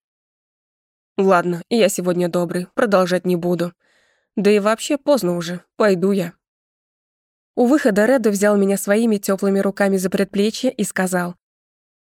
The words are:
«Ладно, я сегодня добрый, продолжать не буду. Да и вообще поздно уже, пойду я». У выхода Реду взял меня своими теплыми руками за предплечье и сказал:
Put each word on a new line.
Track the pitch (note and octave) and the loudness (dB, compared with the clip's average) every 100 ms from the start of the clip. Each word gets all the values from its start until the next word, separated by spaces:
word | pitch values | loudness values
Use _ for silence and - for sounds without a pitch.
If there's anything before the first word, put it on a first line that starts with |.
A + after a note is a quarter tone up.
| _ _ _ _ _ _ _ _ _ _ _ - | _ _ _ _ _ _ _ _ _ _ _ -2
«Ладно, | F#3+ F3+ F3 E3+ - | 2 2 2 -4 -2
я | A#3 G3 | 0 2
сегодня | - F3+ F3 F3 | 0 -4 -2 -2
добрый, | F3+ F3 F3+ F3+ | -2 -4 -6 -6
продолжать | - A#3+ F#3+ F3+ F3+ F3+ | -2 2 2 2 -2 -2
не | F3 | -2
буду. | F3 F3 F3 - _ _ _ _ _ | -2 -4 -4 -10 _ _ _ _ _
Да | - G3+ | -2 2
и | G#3 | 2
вообще | G3+ A3+ - D4 | 2 -2 -2 -2
поздно | - C#4 F3 F3 | 0 0 0 -4
уже, | E3+ F3 - - | -6 -10 -10 0
пойду | G#3+ F#3+ F#3+ | 2 2 0
я». | G3 E3+ - _ _ _ _ _ _ _ _ _ _ _ - | -2 -4 -10 _ _ _ _ _ _ _ _ _ _ _ 0
У | A#3+ | 2
выхода | D4 B3+ G3 A3 | 2 2 2 2
Реду | C4 G#3+ | 2 0
взял | G3+ G#3 G#3 | 0 2 2
меня | G3 G3 | 2 0
своими | - G#3 A#3 G3+ | 0 0 2 0
теплыми | G3+ G3 G3+ G3 | -2 -2 0 0
руками | G3 G3 G3+ G3 | -2 -2 0 0
за | F#3 | -2
предплечье | G3 G3 G3+ G#3 - B3+ | -2 -2 -2 -2 -2 -4
и | - | -4
сказал: | G3 - F#3 F3+ F3 - _ _ _ _ _ _ | -4 -4 -2 -2 -4 -10 _ _ _ _ _ _